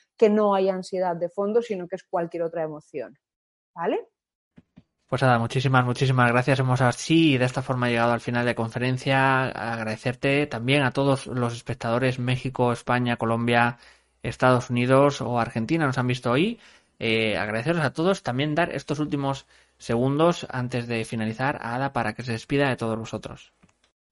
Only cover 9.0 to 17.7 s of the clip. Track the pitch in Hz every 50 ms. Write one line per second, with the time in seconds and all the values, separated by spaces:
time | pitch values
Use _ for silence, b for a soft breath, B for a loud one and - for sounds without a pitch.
9 | - 143 135 135 135 135 135 131 131 123 - - 104 117 117 117 110 110 110 -
10 | - 123 123 - - 139 139 143 147 147 - 113 117 123 139 147 139 123 - 139
11 | 139 143 135 - - - 127 127 120 120 117 120 - - 117 - - 117 117 120
12 | 131 127 127 127 123 127 127 127 - 131 131 - 123 120 117 - - - 123 123
13 | 123 120 120 - 117 113 117 117 117 120 120 120 120 120 120 b b b b b
14 | b b b _ - 123 - - - 127 127 120 120 - 123 120 123 127 131 135
15 | 143 143 139 - 127 117 120 120 113 113 - 117 113 110 160 165 156 135 127 131
16 | 123 123 123 123 - 123 120 139 180 226 240 b b b b b b b b -
17 | - 113 113 113 110 110 101 85 98 107 107 113 113 156